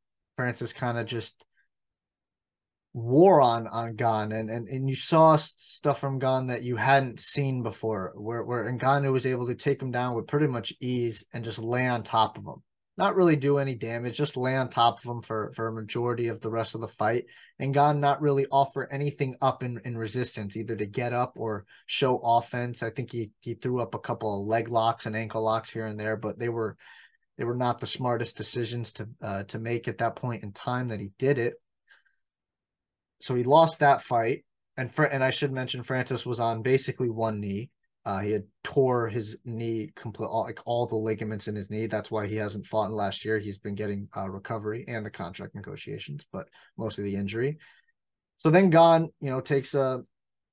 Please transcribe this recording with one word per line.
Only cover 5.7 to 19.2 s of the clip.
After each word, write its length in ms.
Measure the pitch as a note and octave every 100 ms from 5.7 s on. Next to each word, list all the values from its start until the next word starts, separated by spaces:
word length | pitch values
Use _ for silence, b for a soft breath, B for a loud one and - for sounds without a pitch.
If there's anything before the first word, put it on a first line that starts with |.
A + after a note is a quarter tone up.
| - D3 C3
from 200 | C#3 C3+
Gane 280 | C3 C3 B2+
that 160 | A#2+
you 140 | B2 A#2
hadn't 420 | C3+ C#3 C3 A2
seen 420 | - C#3+ C#3 B2+
before, 500 | A2+ - A2 G#2 F#2 F#2+
where, 280 | G#2+ A#2+
where 280 | A2+ A#2+ A2
Ngannou 400 | B2 B2+ C#3+ C#3
was 140 | C3 B2+
able 220 | B2+ B2
to 80 | A#2+
take 260 | C#3+ C3
him 100 | C3
down 240 | A#2+ B2 A2+
with 120 | D3+
pretty 200 | D3 D3+
much 240 | A#2+ G#2 -
ease 460 | B2+ B2 A#2 A2 -
and 100 | A#2
just 160 | A2+ G#2+
lay 280 | A2+ B2 B2+
on 160 | A#2+
top 340 | G2+ A2+ G#2+ -
of 80 | G2+
him. 180 | - _ _ _ -
Not 200 | G3 F#3
really 180 | F3 D3
do 220 | C#3 C#3+
any 180 | C3+ A#2+
damage, 400 | A2+ A#2 A#2+ A#2+
just 220 | D3 C3
lay 180 | B2+ C3
on 140 | B2+
top 300 | - A#2 A#2+
of 40 |
him 180 | A#2+ A#2+
for, 300 | - A2 G#2+
for 140 | - A2+
a 60 |
majority 560 | A2+ G#2+ B2 A#2+ A#2+ A#2
of 100 | G#2+
the 100 | A2
rest 240 | A2+ A2
of 60 | A2+
the 80 | A2
fight. 380 | - A2 A#2+ - B B -
And 140 | C3+
Gane 260 | C#3 D3 D3
not 220 | C#3+ C#3
really 240 | D3 C#3 C3+
offer 380 | C#3 C3+ C#3+ -
anything 460 | C#3 C#3+ C3+